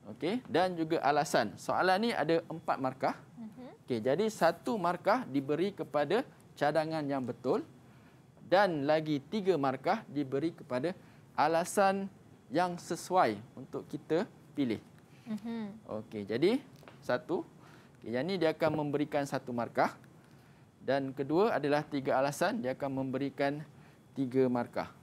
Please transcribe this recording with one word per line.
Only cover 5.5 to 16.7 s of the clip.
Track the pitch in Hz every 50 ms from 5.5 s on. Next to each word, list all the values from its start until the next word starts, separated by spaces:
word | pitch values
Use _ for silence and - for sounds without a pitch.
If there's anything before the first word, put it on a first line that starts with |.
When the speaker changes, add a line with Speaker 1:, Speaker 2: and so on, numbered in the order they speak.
| 151 147 185 202 190
Speaker 1:
kepada | - 151 131 - 147 147 143 180 233 294 - - - - - -
cadangan | - 147 147 151 160 156 160 160 160 147
yang | 139 139 135
betul | 127 117 123 - - 170 190 240 320 - - - - - - - - - - - - - - - - -
dan | 170 190 208 190 165 147 135 147
lagi | 151 160 160 156 151 139 - -
tiga | - 220 185 190 180 151
markah | 139 135 131 135 - - 196 226 226 -
diberi | 131 139 143 131 135 139 156 170 170
kepada | - - - 127 127 - 170 190 - - - - - - - -
alasan | - 139 156 165 165 180 - - 214 196 196 190 196 196 196 - - - - - - - -
yang | 127 160 180 180 175 175
sesuai | - - 175 165 - - 180 185 165 120 107 101 117 -
untuk | - - - - - 113 -
kita | - - - - - 156 165 220 - - - - - -
pilih. | 147 139 120 104 90 - - - - - - - - - 233
Speaker 2:
Mhm. | 214 202 202 233 233 233 214 202 202 - - - - 107
Speaker 1:
Okey, | 113 - - 107 101
jadi | 98 107 123 156 190 240 294 - -